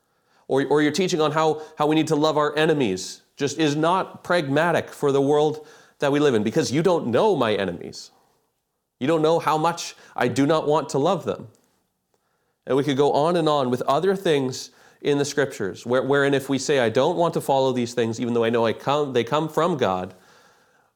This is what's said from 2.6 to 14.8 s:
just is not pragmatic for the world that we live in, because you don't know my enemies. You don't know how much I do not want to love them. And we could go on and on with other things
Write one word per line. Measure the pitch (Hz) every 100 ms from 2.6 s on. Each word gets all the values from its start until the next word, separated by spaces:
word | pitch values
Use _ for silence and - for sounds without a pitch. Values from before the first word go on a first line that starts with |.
| 160 151 120 92 - - _ -
just | 143 147
is | 156
not | 147 160 185 - -
pragmatic | - 175 143 139 170 151 -
for | - 143
the | 139
world | 139 147 151 143 - - - _
that | 143
we | 143
live | 147
in, | 117
because | 104 165 143
you | 135
don't | 170 170 123
know | 127 214 175
my | 117
enemies. | 101 98 87 - - - _ _ _ _ _ _ _ _ _
You | 131
don't | 165
know | 151 165
how | 151 156
much | 156 - - - - -
I | 123
do | 117 139
not | 160 147
want | 151 175
to | 139
love | 151 190
them. | 117 90 113 _ _ _ _ _ _ _ _ _ _ _ -
And | 131
we |
could | 143 135
go | 143
on | 135 156 180
and | 156
on | 147 127
with | 123
other | - 139 190 190
things | 190 143 131 123 - _